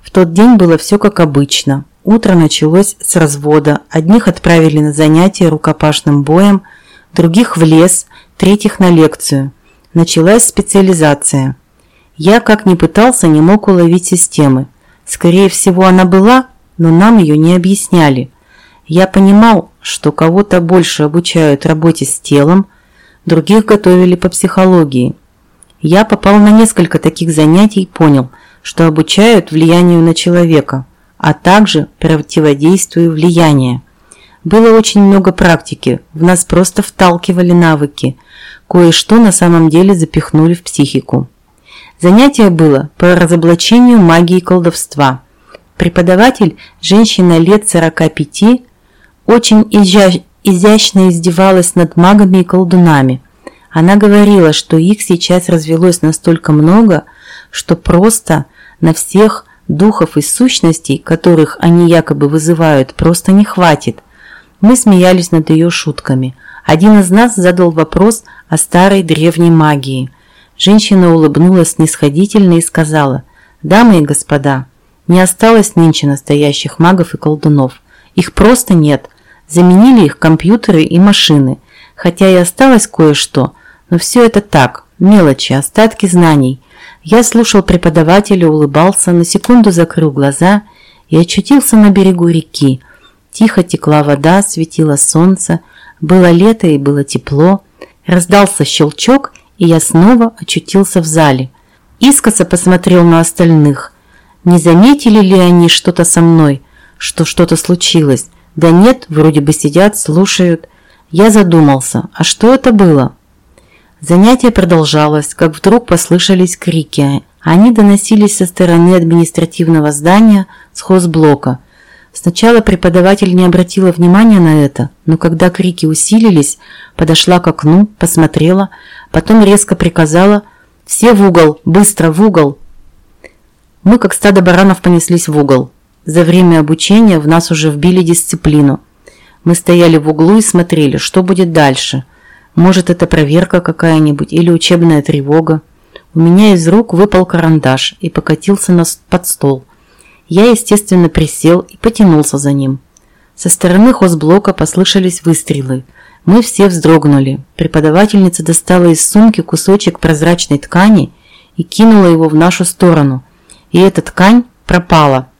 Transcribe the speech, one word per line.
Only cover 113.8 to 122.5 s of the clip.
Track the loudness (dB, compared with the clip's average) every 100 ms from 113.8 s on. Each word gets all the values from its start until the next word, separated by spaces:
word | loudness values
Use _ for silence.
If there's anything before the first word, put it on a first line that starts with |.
| _ _
Занятие | -2 2 2 2 0
продолжалось, | 0 0 0 0 -2 0 -2 -6
как | -4 -4
вдруг | -2 0 0
послышались | 0 -4 0 -2 0 0 -2
крики. | -4 -6 -6 -6 -4 -2 -4 _ _
Они | 0 2 2
доносились | 2 2 2 0 0 0 -2
со |
стороны | -6 -2 0 2 2
административного | 2 2 0 0 -4 -6 -4 -2 0 -2
здания | -4 0 2 4 2 -2 -16 _
с | -20
хозблока. | -2 -2 0 0 0 0 -4 -8 _ _ _ _ _
Сначала | -8 -6 -2 2